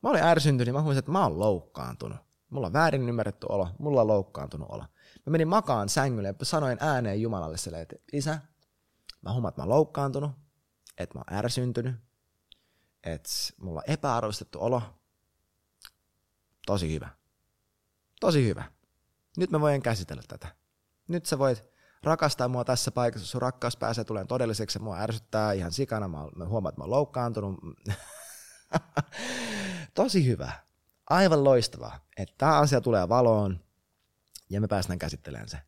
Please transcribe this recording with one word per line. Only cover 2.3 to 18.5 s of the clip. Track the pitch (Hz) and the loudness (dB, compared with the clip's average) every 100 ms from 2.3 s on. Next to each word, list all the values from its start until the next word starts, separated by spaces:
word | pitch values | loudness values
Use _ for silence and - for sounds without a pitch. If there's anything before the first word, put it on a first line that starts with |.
| _ _ | _ _
Mulla | 135 104 | -6 -2
on | |
väärin | 117 160 143 123 | 2 2 2 0
ymmärretty | 117 107 - - | -2 -4 -6 -4
olo, | 104 90 92 | -2 -2 -4
mulla | 147 135 | 0 2
on | 110 | 4
loukkaantunut | 104 95 - 71 78 71 | 2 0 -10 -10 -10 -10
olo. | - - _ _ - - | -12 -14 _ _ -14 -2
Mä | |
menin | 160 160 | 0 4
makaan | 202 208 120 101 | 2 2 -2 0
sängylle | - 139 117 98 | 0 0 0 -4
ja | 98 | -4
sanoin | - 160 139 120 | -2 0 0 -2
ääneen | 156 135 117 98 | 0 0 0 0
Jumalalle | 113 101 80 80 | -2 -2 -6 -6
silleen, | - 82 | -8 -10
että | 82 - _ | -12 -16 _
Isä, | 147 143 156 139 _ _ _ _ _ _ - | -4 -4 -6 -10 _ _ _ _ _ _ -16
mä | - | -6
huomaan, | 123 110 | -2 -2
että | - | -4
mä | |
oon | 80 135 | 2 2
loukkaantunut, | 156 - 139 135 147 131 _ _ _ _ _ - | 2 0 -4 -2 -6 -8 _ _ _ _ _ -12
että | 92 - | -10 -10
mä | - | -8
oon | 98 | -4
ärsyntynyt, | 120 127 123 120 120 123 _ _ _ _ _ - _ _ _ _ | -2 -2 -2 -2 -4 -6 _ _ _ _ _ -20 _ _ _ _
että | 82 80 - - - - | -10 -10 -6 -6 -6 -8
mulla | 95 80 - | -10 -8 -4
on | |
epäarvostettu | 156 147 117 107 104 - 71 | -2 0 0 -2 -6 -10 -4
olo. | 104 123 107 - _ _ _ _ _ _ _ _ - _ _ _ _ _ _ _ - | 0 0 -2 -14 _ _ _ _ _ _ _ _ -20 _ _ _ _ _ _ _ -2
Tosi | 101 82 | 0 0
hyvä. | 78 64 - _ _ _ _ _ _ _ _ _ _ | -4 -8 -18 _ _ _ _ _ _ _ _ _ _
Tosi | - 156 | 2 4
hyvä. | 117 | 2